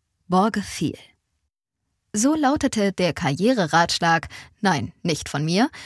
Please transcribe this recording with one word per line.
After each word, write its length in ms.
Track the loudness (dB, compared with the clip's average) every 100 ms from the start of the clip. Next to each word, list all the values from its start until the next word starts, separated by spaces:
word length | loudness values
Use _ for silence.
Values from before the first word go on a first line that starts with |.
| _ _ 0
borge 360 | 2 2 0
viel. 340 | -6 -4 -4 -6 -14 _ _ _ _ _ _ _ _ _ _
So 200 | -2 0
lautete 580 | 2 2 2 0 0 0
der 200 | 0 -2
Karriereratschlag, 1160 | 0 -2 0 2 2 2 2 2 2 2 0 -2 -14 -20 _
nein, 300 | 0 0 -4 -6
nicht 260 | -4 -4 -4
von 160 | -4
mir, 240 | -2 0 0 -2